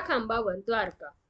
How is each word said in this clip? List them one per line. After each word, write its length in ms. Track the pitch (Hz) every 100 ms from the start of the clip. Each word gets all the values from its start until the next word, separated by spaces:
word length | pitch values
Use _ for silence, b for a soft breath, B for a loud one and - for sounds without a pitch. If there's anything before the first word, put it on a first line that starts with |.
| 370
खांबावर 480 | 269 220 226 208 185
द्वारका, 540 | 196 220 185 - 147 -